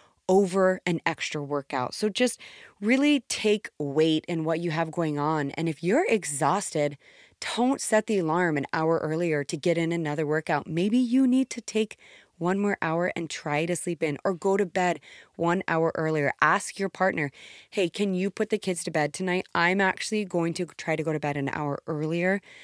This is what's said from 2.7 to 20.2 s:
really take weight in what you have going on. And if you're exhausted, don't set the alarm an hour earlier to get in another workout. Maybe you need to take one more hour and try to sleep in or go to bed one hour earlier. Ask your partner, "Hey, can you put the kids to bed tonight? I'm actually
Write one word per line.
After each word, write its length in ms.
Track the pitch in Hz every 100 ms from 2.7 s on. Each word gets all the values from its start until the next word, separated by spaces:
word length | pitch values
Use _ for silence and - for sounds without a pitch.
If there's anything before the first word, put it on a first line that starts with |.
| -
really 420 | 208 262 294 285
take 480 | - - 214 208 - -
weight 460 | 143 143 160 156 -
in 160 | 170
what 160 | 160 165
you 100 | 170
have 220 | 156 160
going 260 | 175 160 147
on. 320 | 147 156 139
And 160 | - 165
if 160 | 151
you're 220 | 170 262 415
exhausted, 920 | 220 151 143 147 196 - 156 147 147 _ - - - - -
don't 260 | 247 269
set 240 | - 214 214
the 140 | 202
alarm 380 | 160 170 175 147
an 100 | -
hour 280 | 165 160 165
earlier 440 | 156 160 175 147
to 140 | 139 151
get 180 | 180 165
in 160 | 165
another 360 | 170 151 147 151
workout. 400 | 156 156 147 -
Maybe 320 | 160 202 247
you 260 | 240 254 262
need 240 | 254 262
to 120 | -
take 360 | - 214 220 - - - _ -
one 200 | 170 196
more 200 | 202 -
hour 300 | 160 165 180 -
and 120 | 165
try 360 | - 156 147 170
to 100 | 175
sleep 260 | - 165
in 160 | 156 143
or 100 | -
go 220 | 175 196 196
to 100 | 190
bed 360 | 190 180 160 - - - -
one 260 | 170 185 -
hour 240 | 160 165 -
earlier. 360 | 160 156 143 -
Ask 380 | 151 196 - -
your 80 | 190
partner, 440 | - 190 185 143 - - - -
"Hey, 200 | - 175
can 240 | - 202
you 160 | 180 196
put 200 | - 214
the 80 | 214
kids 240 | - 175 -
to 60 |
bed 220 | 160 147
tonight? 320 | - 185 180 -
I'm 280 | 180 170 196
actually 420 | 190 - - 214